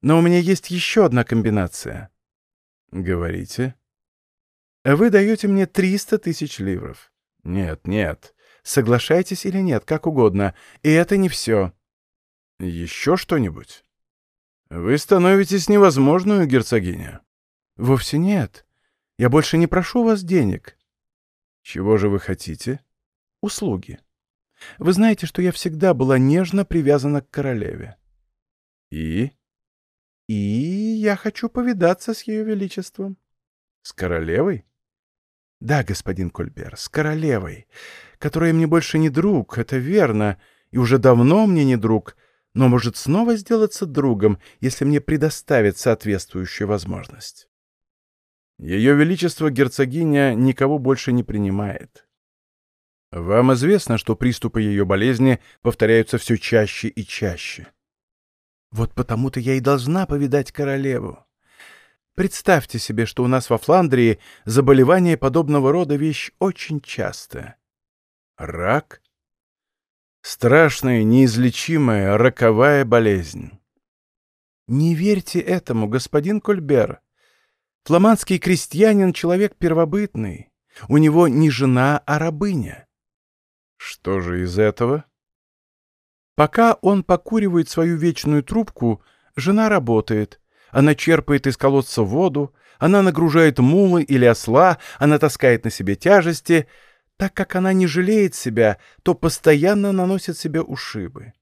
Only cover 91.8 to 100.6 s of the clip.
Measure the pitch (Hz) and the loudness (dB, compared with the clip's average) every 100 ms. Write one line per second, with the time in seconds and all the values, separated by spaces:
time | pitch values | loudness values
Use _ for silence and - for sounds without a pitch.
91.8 | 127 - 104 120 185 135 143 _ _ _ | -2 -2 -2 0 -2 -2 -6 _ _ _
92.8 | 156 202 190 151 165 151 160 127 127 170 | 2 4 4 2 2 4 4 4 2 4
93.8 | 196 175 147 135 123 117 - 120 180 170 | 4 2 2 4 4 4 2 4 4 2
94.8 | - - 147 147 151 - 131 117 117 - | -6 -2 2 2 2 2 2 2 0 -6
95.8 | 95 101 170 208 170 165 - 165 - _ | -4 -2 4 4 4 -4 0 0 0 _
96.8 | _ _ _ _ 196 - 190 185 185 190 | _ _ _ _ -6 -4 -6 -2 0 2
97.8 | 185 151 185 220 196 - - 110 110 101 | 2 0 0 2 0 -2 -6 2 2 0
98.8 | _ _ - 156 165 - - 151 165 208 | _ _ -2 0 -2 0 2 4 4 0
99.8 | 202 190 180 190 - 160 156 151 | 0 0 0 -2 -6 -10 -6 -6